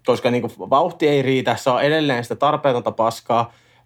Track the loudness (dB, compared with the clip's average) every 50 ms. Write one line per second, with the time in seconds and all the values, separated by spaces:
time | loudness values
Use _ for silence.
0 | _ 0 0 0 0 0 0 0 -2 -6 -8 -12 -4 0 2 2 2 0 -2 0
1 | 0 2 2 2 2 2 0 0 0 -2 -2 -2 0 0 0 2 2 2 2 0
2 | 0 0 -2 -2 -4 -6 -4 -2 0 0 0 0 0 0 0 0 -2 -4 -2 0
3 | -2 -2 -2 -4 -4 -2 0 0 0 -2 -6 _ _ _ _ _ _